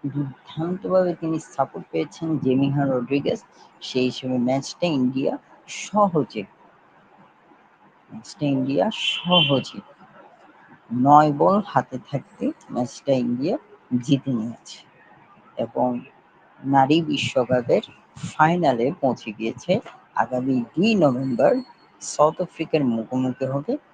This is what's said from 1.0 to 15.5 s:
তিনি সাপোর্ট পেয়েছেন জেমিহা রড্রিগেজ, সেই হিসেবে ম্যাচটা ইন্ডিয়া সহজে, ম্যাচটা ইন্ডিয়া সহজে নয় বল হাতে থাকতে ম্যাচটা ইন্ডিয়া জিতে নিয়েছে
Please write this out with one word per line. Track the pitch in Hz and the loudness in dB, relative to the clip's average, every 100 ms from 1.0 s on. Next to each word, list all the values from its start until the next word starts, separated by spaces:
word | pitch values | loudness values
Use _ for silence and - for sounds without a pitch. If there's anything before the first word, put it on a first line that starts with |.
| 180 | 2
তিনি | 160 160 160 | -2 -4 -4
সাপোর্ট | - - 131 - - | -6 -4 -4 -4 -8
পেয়েছেন | 165 151 - 160 156 | -6 -6 -6 -4 0
জেমিহা | 131 127 139 139 | 2 2 2 0
রড্রিগেজ, | 139 127 120 139 143 - - - - _ | 0 -2 0 -2 -2 -4 -8 -20 -20 _
সেই | - 127 | -6 -2
হিসেবে | 127 123 131 127 | -2 -2 -4 -2
ম্যাচটা | 123 135 135 - 175 | 0 0 -4 -4 -2
ইন্ডিয়া | 147 127 131 139 294 _ - - | 0 0 0 -2 -4 _ -20 -18
সহজে, | - - 208 202 170 123 110 101 _ - _ _ _ _ _ - _ _ _ _ _ _ _ _ | -16 -4 2 2 2 -2 -6 -12 _ -20 _ _ _ _ _ -20 _ _ _ _ _ _ _ _
ম্যাচটা | 110 - - 147 | -18 -18 -6 -2
ইন্ডিয়া | 135 131 143 202 | -2 0 0 0
সহজে | - - - 170 180 147 135 - - - - - - - - - - - - _ | -2 -4 -4 2 2 4 0 -2 -14 -18 -20 -20 -20 -20 -20 -20 -20 -20 -20 _
নয় | 120 135 147 151 | 0 6 8 8
বল | 143 170 196 202 | 4 2 2 0
হাতে | 135 123 127 - | -4 -4 -12 -8
থাকতে | 135 - - 277 - - | -8 -8 -8 -8 -8 -10
ম্যাচটা | 120 123 - - | -6 -6 -8 -2
ইন্ডিয়া | 135 120 123 147 - - - _ 123 | 0 0 -2 -2 -4 -8 -20 _ -4
জিতে | 120 139 139 | 0 0 0
নিয়েছে | 120 113 117 - - - _ - - _ - - | -4 -4 -10 -18 -20 -20 _ -20 -20 _ -20 -16